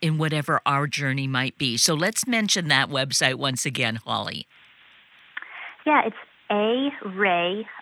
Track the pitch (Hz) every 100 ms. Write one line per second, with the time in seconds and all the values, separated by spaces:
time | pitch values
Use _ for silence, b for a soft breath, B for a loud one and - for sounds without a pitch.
0 | 160 156 156 151 151 147 - 139 143 143
1 | 139 139 135 127 131 - 135 117 - 151
2 | 185 - 254 233 208 202 160 135 131 135
3 | 135 127 135 131 139 127 143 123 120 113
4 | 117 110 - - - - - - - -
5 | _ - - - B B B B 302 294
6 | 226 - - _ - 208 214 254 285 -
7 | 202 185 202 175 175 208 220 B